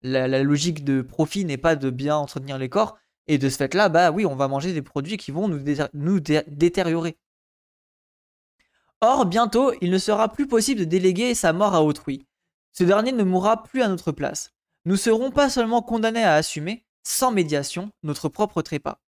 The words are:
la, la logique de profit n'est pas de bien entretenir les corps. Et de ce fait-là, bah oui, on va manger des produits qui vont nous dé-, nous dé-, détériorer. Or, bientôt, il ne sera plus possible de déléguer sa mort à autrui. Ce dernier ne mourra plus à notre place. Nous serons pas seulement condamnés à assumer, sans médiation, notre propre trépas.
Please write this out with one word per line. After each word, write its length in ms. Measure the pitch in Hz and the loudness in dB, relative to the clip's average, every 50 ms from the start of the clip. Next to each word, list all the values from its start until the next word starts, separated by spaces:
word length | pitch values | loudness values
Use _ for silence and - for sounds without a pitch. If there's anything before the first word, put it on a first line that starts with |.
la, 240 | - 127 131 131 131 | -6 -2 -2 0 0
la 160 | 131 135 131 | 0 0 0
logique 400 | 139 139 147 143 151 175 165 151 | 2 2 2 0 0 -2 -4 -4
de 200 | 143 139 135 131 | -2 -2 -2 -2
profit 420 | 131 - - - 156 - - 202 190 | -2 -4 -2 -2 -2 -2 0 -4 -4
n'est 140 | 165 139 123 | -4 -6 -2
pas 180 | - 165 165 | 0 0 0
de 140 | 139 135 135 | 0 -2 -4
bien 260 | 123 123 135 147 151 | -4 -4 -2 -2 -2
entretenir 420 | 151 143 139 - 139 135 139 135 131 | -2 -4 -6 -10 -12 -10 -8 -8 -8
les 100 | 131 127 | -8 -4
corps. 300 | - 196 220 208 - _ _ _ _ _ _ - | -2 -2 -2 -2 -4 _ _ _ _ _ _ -2
Et 100 | 151 139 | 0 2
de 100 | 135 139 | 2 0
ce 80 | 131 | 0
fait-là, 320 | - 143 135 - 185 214 190 | -2 -4 -2 2 2 2 4
bah 220 | 156 165 180 170 | 4 4 4 4
oui, 160 | 151 196 214 | 2 2 0
on 80 | 165 139 | -2 0
va 140 | 131 139 135 | -2 -2 -2
manger 240 | 139 139 143 185 | -2 -4 -4 -4
des 100 | 180 156 | -6 -6
produits 340 | 131 - _ 143 139 165 220 | -8 -6 _ -8 -6 -6 -8
qui 140 | - - - | -8 -8 -8
vont 160 | 139 165 208 | -6 -4 -2
nous 140 | 208 165 143 | -2 -4 -4
dé-, 260 | 135 147 147 143 147 - | -2 -4 -2 -2 -4 -6
nous 260 | - 143 143 170 202 190 | -6 -4 -2 0 0 0
dé-, 260 | 143 165 151 156 - - | 0 2 0 0 0 -4
détériorer. 720 | 147 143 165 175 170 196 180 170 160 165 165 165 156 _ _ _ _ _ _ _ _ _ _ _ _ _ _ _ _ _ _ _ _ _ _ _ _ _ _ _ _ _ _ _ _ _ _ _ _ _ | -2 0 0 2 2 0 -2 0 -2 -2 -2 -6 -8 _ _ _ _ _ _ _ _ _ _ _ _ _ _ _ _ _ _ _ _ _ _ _ _ _ _ _ _ _ _ _ _ _ _ _ _ _
Or, 260 | 220 226 262 277 247 | 4 4 4 4 2
bientôt, 460 | 175 170 226 240 214 - 247 269 269 - - | 2 2 2 0 2 4 4 4 4 2 0
il 120 | 180 175 | 0 0
ne 60 | 185 190 | 2 0
sera 340 | - - 214 208 220 220 | 2 0 2 2 0 -2
plus 160 | - - 285 277 | 0 -4 -2 2
possible 320 | 240 226 220 269 277 214 | 2 2 2 2 0 -2
de 40 | 180 | 0
déléguer 520 | 160 170 190 180 185 180 175 233 240 233 | 0 0 2 4 2 2 2 0 0 0
sa 160 | - - 170 | 2 0 0
mort 200 | 160 175 208 226 | 2 2 0 2
à 120 | 185 165 156 | 4 4 4
autrui. 420 | 151 147 - - - 135 135 - _ _ _ _ _ _ _ _ _ | 2 2 -2 -6 -10 -10 -10 -12 _ _ _ _ _ _ _ _ _
Ce 100 | _ - | _ 0
dernier 300 | 180 175 196 208 220 254 | 4 4 4 4 2 0
ne 100 | 262 233 | 0 0
mourra 400 | 202 185 185 185 185 208 226 220 | 2 2 2 2 2 2 0 0
plus 180 | - - - 262 | -2 -6 -2 0
à 80 | 247 208 | 0 0
notre 220 | 190 175 - 170 | 0 -2 -4 -6
place. 440 | 143 - 143 131 - - - - _ _ _ _ _ _ _ | -4 -4 -6 -6 -6 -8 -12 -14 _ _ _ _ _ _ _
Nous 100 | 165 190 | -2 -2
serons 340 | 196 - 233 220 220 254 269 | 0 2 2 2 2 0 0
pas 200 | 254 285 285 262 | 2 2 2 2
seulement 320 | 277 262 233 220 233 240 | 2 0 0 0 0 -2
condamnés 420 | 226 - 226 226 220 226 226 233 226 | 0 -2 -2 0 0 0 0 2 2
à 100 | 185 156 | 4 4
assumer, 500 | 151 156 - - 156 151 175 220 233 _ _ _ _ _ | 4 2 0 -6 -8 -8 -8 -10 -10 _ _ _ _ _
sans 260 | - - - 262 254 | -6 -2 0 0 2
médiation, 640 | 220 196 175 151 151 143 139 - - 175 190 208 _ _ | 2 0 0 0 0 -2 -2 -4 -8 -8 -10 -10 _ _
notre 260 | - 151 147 - - 147 | -8 -8 -6 -4 -6 -8
propre 320 | - - 214 196 - 170 | -2 -2 -4 -2 -2 -6
trépas. 400 | 151 - 160 143 _ 151 - _ _ _ | -6 -4 -8 -8 _ -8 -12 _ _ _